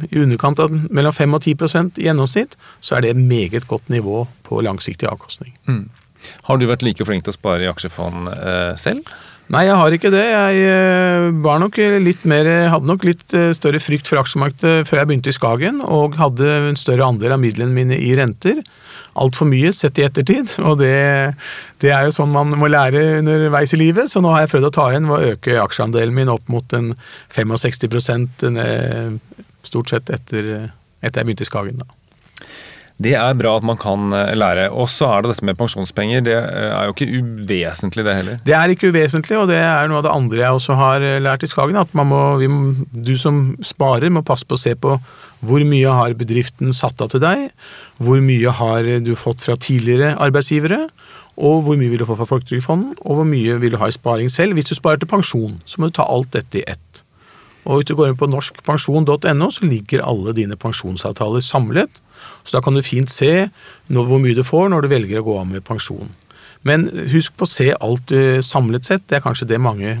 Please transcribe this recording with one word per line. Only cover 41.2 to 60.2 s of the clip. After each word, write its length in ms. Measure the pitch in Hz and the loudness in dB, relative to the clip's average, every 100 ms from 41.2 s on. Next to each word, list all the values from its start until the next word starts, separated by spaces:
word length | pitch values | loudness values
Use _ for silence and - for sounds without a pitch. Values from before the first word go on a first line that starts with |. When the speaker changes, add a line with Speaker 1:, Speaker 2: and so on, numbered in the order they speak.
Speaker 1:
lært 240 | 135 131 | 0 -2
i 20 | 160 | -4
Skagen, 320 | - 139 202 | -2 0 0
at 160 | 175 | 0
man 140 | 151 143 | 0 2
må, 300 | 139 139 139 | 4 2 2
vi 80 | 135 | 2
må, 260 | 143 139 131 131 | 0 0 -2 -4
du 240 | 117 117 131 | -6 -2 0
som 400 | 151 147 131 131 | 2 2 0 -2
sparer 480 | - - 139 120 160 | -8 -2 2 2 2
må 140 | 170 | 0
passe 180 | 151 127 | 0 -2
på 120 | - 127 | -2 -4
å 20 | |
se 160 | 120 | -2
på 260 | 120 135 135 131 - - - | -2 0 -2 -4 -20 -20 -8
hvor 180 | 113 139 | 0 2
mye 320 | 147 143 131 | 4 4 4
har 180 | 127 120 | 4 2
bedriften 600 | 117 117 117 123 - 131 | -2 -2 -2 -2 -4 -4
satt 260 | 127 127 - | -2 -4 -4
av 100 | 113 | -2
til 100 | 131 | 0
deg, 320 | 156 226 277 - - - - - | 2 0 -4 -12 -20 -20 -18 -4
hvor 160 | 120 135 | 2 4
mye 320 | 135 123 120 | 4 4 2
har 320 | 120 117 113 | 0 0 0
du 320 | 117 120 117 | 0 0 -2
fått 280 | 113 123 117 - | -2 -4 -4 -2
fra 80 | |
tidligere 640 | 120 - 127 113 123 147 147 | -4 0 0 2 2 2 2
arbeidsgivere, 720 | 143 143 139 151 156 226 311 - - - - - | 2 2 2 0 0 -2 -4 -10 -20 -20 -20 -2
og 240 | 143 160 | 2 2
hvor 160 | 151 147 | 2 2
mye 120 | 123 | 2
vil 80 | 117 | 0
du 60 | |
få 120 | 117 110 | -2 -2
fra 100 | 117 | -2
Folketrygdfonden, 720 | 131 127 127 127 165 254 - - | -2 -2 -6 -2 -2 -2 -6 -4
og 80 | |
hvor 100 | 147 | 0
mye 360 | 160 139 113 120 | 2 0 0 0
vil 100 | 120 | 0
du 60 | 113 | 0
ha 100 | 107 | -2
i 80 | |
sparing 320 | - 123 113 123 | -2 -2 -2 -2
selv. 280 | 127 170 | 0 0
Hvis 160 | 170 139 | 0 -2
du 40 | |
sparer 240 | 147 165 151 | -2 0 0
til 80 | 160 | 0
pensjon, 540 | 202 175 123 110 92 | -2 0 -2 -6 -8
så 140 | - - | -12 -4
må 80 | 160 | -4
du 60 | |
ta 100 | 165 | -2
alt 300 | - 123 127 | 0 -2 -2
dette 260 | 131 - 101 | -6 -6 -8
i 60 | - | -8
ett. 380 | 82 _ - _ _ _ - - _ | -12 _ -20 _ _ _ -20 -20 _
Og 140 | - 139 | -2 -2
hvis 80 | 143 | 0
du 80 | |
går 140 | 147 143 | 0 0
inn 100 | 127 | 0
på 80 | 143 | -2
norskpensjon 800 | 135 - - - 151 - 151 | -2 -6 -8 -2 -2 0 0
dot 200 | 147 147 | 2 2
N 180 | 180 143 | 2 0
O, 80 | 185 | 0
så 120 | - | 0
ligger 400 | 175 117 101 135 | -2 -2 -2 -2
alle 300 | - 113 | 0 -4